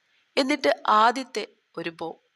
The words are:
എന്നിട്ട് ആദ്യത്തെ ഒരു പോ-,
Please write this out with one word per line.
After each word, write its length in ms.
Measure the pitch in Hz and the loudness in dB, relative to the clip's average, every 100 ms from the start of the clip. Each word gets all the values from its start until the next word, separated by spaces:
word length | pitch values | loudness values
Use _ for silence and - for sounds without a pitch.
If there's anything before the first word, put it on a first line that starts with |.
| _ _ _ - | _ _ _ -4
എന്നിട്ട് 460 | 269 294 - - - | -2 0 0 0 2
ആദ്യത്തെ 600 | 214 226 247 254 220 - _ _ - | 4 4 2 -6 -10 -12 _ _ -12
ഒരു 140 | 170 | -12
പോ-, 300 | 165 165 - _ | -10 -12 -14 _